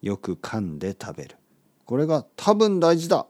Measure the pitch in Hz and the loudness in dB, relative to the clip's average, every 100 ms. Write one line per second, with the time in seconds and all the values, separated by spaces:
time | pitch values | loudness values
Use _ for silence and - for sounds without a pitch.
0 | 101 101 - 85 - 110 95 73 92 98 | -6 -6 -6 -8 -8 -6 -6 -6 -10 -10
1 | - 78 69 - _ _ _ _ - 123 | -14 -14 -16 -20 _ _ _ _ -6 -2
2 | 156 156 - - - 214 220 190 165 170 | 0 -2 -4 -4 2 4 4 4 4 4
3 | 165 165 - | 2 0 0